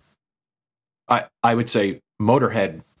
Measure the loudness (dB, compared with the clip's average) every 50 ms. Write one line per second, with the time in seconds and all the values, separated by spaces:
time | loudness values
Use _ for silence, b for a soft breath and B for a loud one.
0 | _ _ _ _ _ _ _ _ _ _ _ _ _ _ _ _ _ _ _ _
1 | _ -2 -2 -2 -2 -4 _ _ 0 0 2 0 0 0 0 0 0 0 -2 -6
2 | _ _ _ -4 0 2 2 2 2 0 0 -2 -2 -2 -4 -8 -18 _ _ _